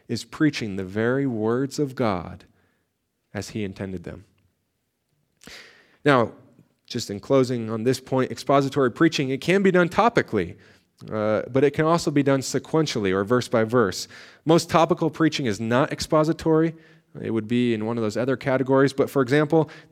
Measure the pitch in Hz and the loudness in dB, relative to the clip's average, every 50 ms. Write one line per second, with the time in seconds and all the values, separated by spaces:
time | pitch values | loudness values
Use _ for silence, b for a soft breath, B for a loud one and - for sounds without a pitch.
0 | b - 120 110 - - - - 156 151 143 - 123 107 95 98 98 92 95 107 | b -8 -8 -8 -8 -10 -4 0 0 0 0 -2 -6 -6 -6 -6 -6 -6 -4 -2
1 | 113 117 127 139 139 135 120 107 107 110 117 127 139 135 - - 151 135 127 - | 0 0 0 0 -2 -2 -2 -2 -2 0 0 -2 -2 -4 -4 -4 -6 -4 -2 -2
2 | 127 110 98 87 80 87 90 87 - _ _ _ _ _ _ _ _ _ _ _ | 0 0 0 -2 -6 -10 -14 -16 -20 _ _ _ _ _ _ _ _ _ _ _
3 | _ _ _ _ _ _ - 107 95 - - 113 104 95 98 - 101 95 95 87 | _ _ _ _ _ _ -12 -10 -10 -8 -8 -8 -8 -8 -8 -10 -10 -10 -10 -10
4 | 82 - - 90 95 _ _ _ _ _ _ _ _ _ _ _ _ _ _ _ | -12 -14 -16 -16 -18 _ _ _ _ _ _ _ _ _ _ _ _ _ _ _
5 | _ _ _ _ _ _ _ _ B B B B B B B B B B B B | _ _ _ _ _ _ _ _ B B B B B B B B B B B B
6 | - 151 143 127 113 - - - - _ _ _ _ _ _ _ _ - - 120 | 2 4 4 4 4 0 -4 -10 -20 _ _ _ _ _ _ _ _ -10 -8 -8
7 | - - 101 101 - - 139 135 131 120 127 120 113 110 113 110 110 123 131 - | -8 -8 -10 -8 -2 0 2 2 2 0 -2 -6 -6 -6 -6 -4 -2 -2 -2 -2
8 | - - 139 127 127 - 117 - - - 143 139 139 135 - 147 135 123 - - | -4 -4 -2 -2 -2 -2 -6 -6 -2 2 2 2 2 2 0 0 0 0 2 2
9 | 165 165 160 - 143 131 135 131 - - 175 202 202 196 170 180 175 170 - - | 2 2 2 0 -4 -4 -4 -4 0 0 2 2 4 4 4 4 2 2 2 2
10 | 202 233 - - - - - 104 87 87 92 b b b b b b b _ _ | 2 2 2 0 0 0 0 -2 -2 -4 -6 b b b b b b b _ _
11 | 110 104 101 110 107 107 107 95 - - 120 135 135 139 135 - 156 160 170 170 | -14 -10 -6 -4 -2 0 0 -2 -2 -2 0 2 2 2 2 2 2 2 2 2
12 | - 170 147 147 135 135 139 135 127 - - 135 135 - - 160 156 147 - 120 | 0 0 0 2 2 2 2 0 0 -4 -6 -6 -4 -2 0 0 0 0 -2 -2
13 | 104 95 92 98 101 98 123 123 117 - - 117 110 110 117 127 113 95 90 - | 0 0 0 0 0 0 0 0 0 0 0 0 0 2 2 2 2 2 0 -6
14 | - B B B B B B B - 151 165 170 165 - - 170 165 165 175 165 | -10 B B B B B B B 2 2 4 4 4 4 2 4 4 4 2 0
15 | 170 156 - - 160 156 - - 143 120 101 95 113 113 120 123 151 156 151 - | -2 -2 0 0 0 0 0 0 -2 -4 -4 -4 -2 0 2 2 2 0 -2 -6
16 | - - - 156 156 151 156 - - 165 160 156 160 165 160 b b b b b | -4 0 2 2 2 2 0 -2 0 0 2 2 2 0 -4 b b b b b
17 | b _ - - - 107 110 110 107 107 120 120 123 120 117 107 107 110 117 120 | b _ -14 -10 -6 -4 -4 -4 -2 -2 0 0 0 0 0 -2 -2 -4 -4 -2
18 | 113 107 101 107 120 131 131 - - 139 131 131 135 131 135 135 139 135 135 - | -4 -2 -2 -2 -2 -2 -2 -2 -2 0 0 0 2 2 4 4 4 4 2 0
19 | 131 120 - 139 135 - 135 151 156 151 165 160 151 151 B B B B | -2 0 0 0 0 2 2 2 2 2 2 2 0 0 B B B B